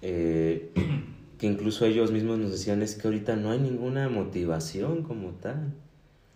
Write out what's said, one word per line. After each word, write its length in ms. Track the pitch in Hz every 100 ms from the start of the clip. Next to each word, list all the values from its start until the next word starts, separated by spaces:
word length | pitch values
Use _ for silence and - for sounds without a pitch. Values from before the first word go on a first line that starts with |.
eh, 720 | 92 87 82 80 80 82 - 95
<clears throat> 640 | - 143 - - - -
que 100 | 104
incluso 380 | 101 107 107 113
ellos 260 | 110 110
mismos 260 | 110 110 113
nos 140 | 101
decían, 300 | 90 104 101
"Es 140 | 107 -
que 120 | 110
ahorita 280 | 107 107 110
no 140 | 107
hay 80 | 123
ninguna 500 | 135 123 127 135 135
motivación 960 | 110 92 95 85 80 - 95 127 165
como 260 | 156 113 92
tal". 420 | 92 - 143 143 143 - - - - _